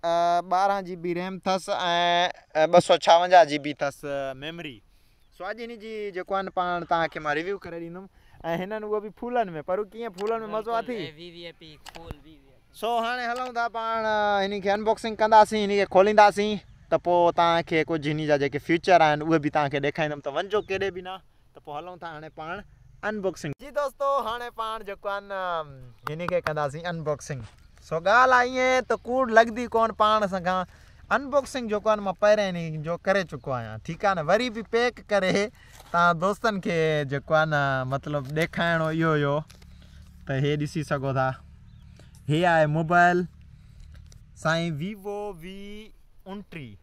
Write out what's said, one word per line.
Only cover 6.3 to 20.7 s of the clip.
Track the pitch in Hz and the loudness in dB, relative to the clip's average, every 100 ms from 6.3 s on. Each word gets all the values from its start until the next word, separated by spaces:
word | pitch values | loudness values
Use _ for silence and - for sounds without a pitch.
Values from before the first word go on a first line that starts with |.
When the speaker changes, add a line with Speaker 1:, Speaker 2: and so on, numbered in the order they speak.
Speaker 1:
آهي | 196 | -4
نه، | 190 - | -4 -4
پاڻ | 180 175 170 | -2 -4 -2
توهان | 170 160 | 0 0
کي | 165 151 | -4 -4
مان | 147 | -4
ريويو | 175 202 | -4 -8
ڪري | 180 170 | -10 -12
ڏيندم. ۽ | 170 175 190 _ _ - 165 170 | -12 -14 -18 _ _ -14 -6 -6
هنن | 185 214 | -4 -8
اهو | 214 214 | -4 -6
به | 208 - | -6 -12
ڦولن ۾. | 240 247 208 160 143 | -4 -2 -2 -6 -4
پر | 185 214 | -4 -4
ڪيئن | 220 233 180 | -10 -12 -8
ڦولن ۾ | 208 226 220 214 | -4 -4 -4 -6
مزو | 220 | -4
آهي؟ | 226 | -4
Speaker 2:
بلڪل، | 233 233 | -4 -8
اي | 165 151 | -8 -12
وي | 175 | -18
وي | 170 170 | -16 -18
اي | 165 | -18
پي | 160 147 - | -20 -20 -20
کول، | - 170 | -18 -16
وي | 151 143 151 | -16 -18 -20
وي | |
اي | _ | _
پي. | _ _ - | _ _ -6
Speaker 1:
سو | 214 240 226 | -2 -2 -2
هاڻي | 247 240 | -4 -4
هلون | 240 254 | -4 -6
ٿا | 233 233 226 | -4 -4 -4
پاڻ، | 226 226 220 214 208 202 | -4 -2 0 0 2 2
هن | 196 208 | 0 -2
کي | 196 202 | 0 0
انباڪسنگ | 214 220 226 214 | 2 0 -2 0
ڪنداسين، | 214 220 214 214 | 8 8 8 4
هن | 202 202 | 0 2
کي | 190 185 | 4 6
کولينداسين، | 196 214 208 196 208 208 - - - | 6 8 8 6 -2 -2 -8 -20 -2
ته | 160 175 | -2 2
پوءِ | 175 170 170 | 4 4 4
توهان | 170 170 170 | 2 2 0
کي | 160 151 | 0 0
ڪجهه | 165 143 | -2 -2
هن | 151 151 | -4 0
جا | 147 | 2
جيڪي | 139 147 - | 2 -4 -2
فيچر | 170 175 175 160 | -2 6 6 6
آهن، | 151 151 | 4 2
اهي | 160 147 | 0 2
به | 156 | 0
توهان | 143 | 0
کي | 139 143 | 0 -2
ڏيکاريندم. | - 156 147 143 | -2 -4 -4 -6
ته | 139 | -6
وڃجو | 190 208 - | -2 -4 -2